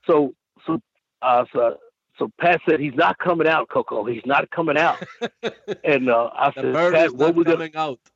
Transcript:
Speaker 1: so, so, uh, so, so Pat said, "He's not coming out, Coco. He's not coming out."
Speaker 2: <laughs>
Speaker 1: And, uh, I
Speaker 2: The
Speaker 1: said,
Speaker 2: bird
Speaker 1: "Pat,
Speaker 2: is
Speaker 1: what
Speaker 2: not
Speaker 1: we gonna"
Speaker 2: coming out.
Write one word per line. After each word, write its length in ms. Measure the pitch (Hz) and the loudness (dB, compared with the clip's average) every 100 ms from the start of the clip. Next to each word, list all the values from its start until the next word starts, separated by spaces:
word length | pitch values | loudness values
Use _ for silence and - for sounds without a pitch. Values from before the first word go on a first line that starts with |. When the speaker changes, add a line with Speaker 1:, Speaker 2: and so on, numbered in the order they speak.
Speaker 1:
so, 280 | - 156 139 - _ _ | 2 2 2 -6 _ _
so, 160 | - 160 _ _ _ _ | -6 -6 _ _ _ _
uh, 240 | 127 123 123 | 0 2 0
so, 240 | 127 117 - - _ _ - | 0 0 -2 -18 _ _ -8
so 120 | 110 - | -8 -2
Pat 180 | 170 170 - | 0 0 0
said, 140 | 156 | 0
"He's 140 | 143 | -2
not 220 | 127 175 180 | 0 0 0
coming 280 | 175 170 156 | -2 0 2
out, 220 | 160 - | 0 -2
Coco. 340 | 135 - 120 | -4 -4 -6
He's 220 | 107 117 | -6 -6
not 240 | 120 143 - | -2 -2 -2
coming 260 | - 165 147 | -4 -2 0
out." 240 | 165 - 180 - | 0 -2 -10 -12
Speaker 2:
<laughs> 640 | 233 _ 233 - - 190 | -12 _ -10 -10 -12 -6
Speaker 1:
And, 240 | 160 135 127 | 0 0 2
uh, 220 | 117 120 | 0 0
I 160 | - 143 | -2 -2
Speaker 2:
The 120 | 135 | -2
Speaker 1:
said, 100 | 131 | -4
Speaker 2:
bird 200 | 139 175 | 0 2
Speaker 1:
"Pat, 100 | 160 | 4
Speaker 2:
is 60 | 165 | 2
Speaker 1:
what 140 | 127 156 | 2 2
Speaker 2:
not 80 | |
Speaker 1:
we 80 | 170 | 4
gonna" 100 | 165 165 160 | 2 0 -2
Speaker 2:
coming 60 | |
out. 240 | 156 156 123 _ | -6 -6 -6 _